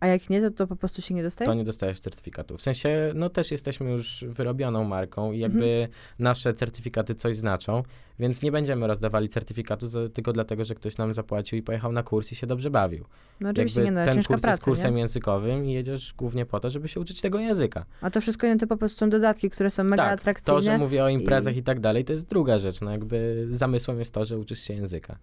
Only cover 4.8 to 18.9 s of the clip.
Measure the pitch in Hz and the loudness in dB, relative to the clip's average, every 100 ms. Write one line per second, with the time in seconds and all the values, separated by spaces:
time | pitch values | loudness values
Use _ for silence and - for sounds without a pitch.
4.8 | 107 95 95 - 107 110 113 110 120 117 | 0 -2 -4 -4 -4 -2 0 2 4 2
5.8 | 117 - - - 123 123 123 117 117 - | 0 -6 -14 0 2 2 0 0 -2 -4
6.8 | 120 113 110 113 117 110 110 92 - 113 | -6 -2 -2 -2 -2 -2 0 -2 0 -2
7.8 | 123 - - - 123 123 151 151 147 127 | -2 -10 -16 -4 -2 0 0 0 0 2
8.8 | 113 104 107 107 107 - - 110 113 107 | 2 2 2 2 0 -2 -6 -6 -4 -4
9.8 | 120 117 117 113 113 113 110 107 113 113 | -4 -4 -4 -4 -2 0 0 -2 -4 -6
10.8 | 107 - 110 110 107 104 101 113 113 113 | -6 -2 -2 -2 -2 -4 -2 -4 -2 -2
11.8 | 117 120 117 110 107 117 120 127 143 135 | -2 -2 0 0 -2 -6 -4 -2 0 2
12.8 | 95 80 - - - - 202 208 240 214 | 2 0 -12 -20 -20 -6 -2 2 2 4
13.8 | 202 185 170 - 208 226 240 185 - 127 | 4 4 4 4 4 2 4 2 2 2
14.8 | 127 120 117 - - 98 107 131 139 131 | 2 2 0 0 0 2 2 0 0 -2
15.8 | 127 135 - - 123 123 120 104 120 143 | -4 -6 -8 -6 -4 -2 -2 -2 -2 -4
16.8 | 156 - 170 180 202 202 226 202 127 - | -6 -6 -6 -4 -2 0 0 2 2 0
17.8 | - - 185 214 220 220 240 226 220 214 | -10 -6 -2 0 0 2 2 2 2 0
18.8 | 214 | 0